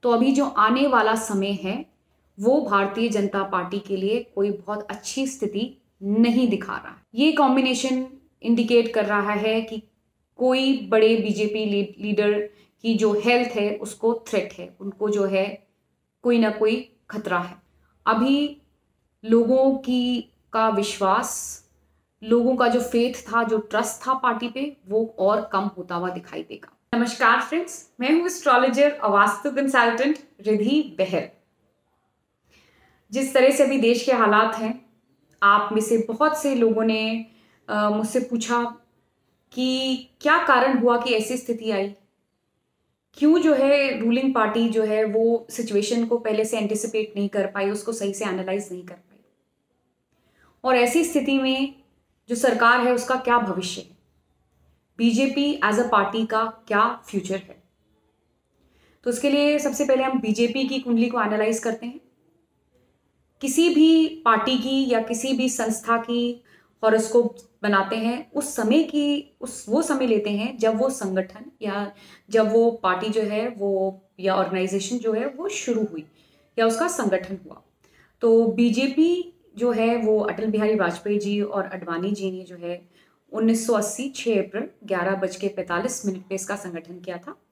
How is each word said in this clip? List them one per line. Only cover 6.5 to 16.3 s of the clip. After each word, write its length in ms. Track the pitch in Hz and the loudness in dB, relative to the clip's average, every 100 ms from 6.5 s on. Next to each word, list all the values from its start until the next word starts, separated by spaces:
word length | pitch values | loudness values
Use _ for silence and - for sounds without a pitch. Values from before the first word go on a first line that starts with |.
| 196 - | 0 -4
रहा। 340 | - - - _ 226 | -10 -12 -20 _ 0
ये 160 | 294 | 0
combination 760 | 311 277 262 254 254 269 254 262 - _ _ | 4 4 4 2 0 -2 -2 -4 -12 _ _
indicate 500 | - 233 226 240 226 | -2 0 4 4 4
कर 120 | 226 202 | 0 0
रहा 280 | 208 202 | 0 0
है 280 | 208 220 220 | -2 0 -2
कि 220 | 226 220 - _ _ _ _ _ | -4 -10 -14 _ _ _ _ _
कोई 500 | 254 262 269 262 196 | 0 2 2 0 2
बड़े 280 | 220 220 226 | 4 6 4
बीजेपी 500 | 208 202 214 214 214 | 0 0 -2 -2 -2
ली-, 360 | 202 202 - | -2 -2 -6
leader 480 | 208 208 208 208 208 _ _ _ | -4 0 2 0 -2 _ _ _
की 140 | 226 220 | -2 2
जो 180 | 214 | 2
health 360 | 208 233 247 233 | 2 2 2 2
है, 260 | 226 208 208 | -2 -2 -4
उसको 500 | 202 - 226 226 - | -10 -4 -2 -2 -2
threat 240 | 208 - | -4 -4
है, 220 | - 180 _ | -10 -18 _
उनको 300 | 196 190 208 | -14 -6 -2
जो 160 | 208 190 | 0 0
है, 420 | 190 202 - _ _ _ _ _ _ | 0 -2 -6 _ _ _ _ _ _
कोई 180 | 247 | 0